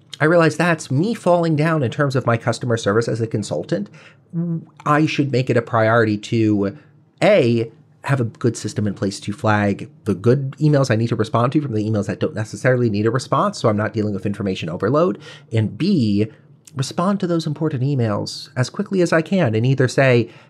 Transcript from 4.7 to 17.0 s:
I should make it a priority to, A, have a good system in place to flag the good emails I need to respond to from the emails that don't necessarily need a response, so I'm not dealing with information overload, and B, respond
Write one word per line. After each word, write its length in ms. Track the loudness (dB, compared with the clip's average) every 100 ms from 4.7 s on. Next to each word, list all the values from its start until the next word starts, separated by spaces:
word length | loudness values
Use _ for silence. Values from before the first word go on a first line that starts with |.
| -8
I 220 | 0 2 2
should 260 | 0 0
make 160 | 0 0
it 80 | 0
a 60 |
priority 560 | 0 2 4 4 2 0
to, 580 | -2 0 2 2 0 -4 -16 _ _ 0
A, 500 | 4 4 4 2 -2 -10 _ _
have 160 | -2 -2
a 40 |
good 320 | -2 -2 -2 -2
system 300 | -6 -4 -4
in 60 |
place 260 | -2 -4 -4
to 120 | -8
flag 580 | -4 0 2 2 -2 -6 -8
the 100 | -4
good 360 | 0 2 2 0
emails 380 | 0 2 4 2
I 60 | 0
need 120 | 0
to 80 | 0
respond 360 | 0 0 2
to 100 | 0
from 100 | -2
the 160 | -2 -2
emails 180 | -2 -2
that 140 | -2
don't 140 | -4
necessarily 560 | -4 -8 -2 0 2 2
need 160 | 0 0
a 40 |
response, 480 | 0 -2 -2 -2 0
so 120 | 0
I'm 80 | 0
not 160 | -2
dealing 180 | -2 -4
with 140 | -2 -4
information 420 | -4 -4 -4 -6
overload, 500 | -4 0 2 0 -2 -12 -20 -4
and 240 | -2 -2 -2
B, 480 | 0 2 2 2 -2 -6 _ _ -14 -8
respond 420 | -6 -2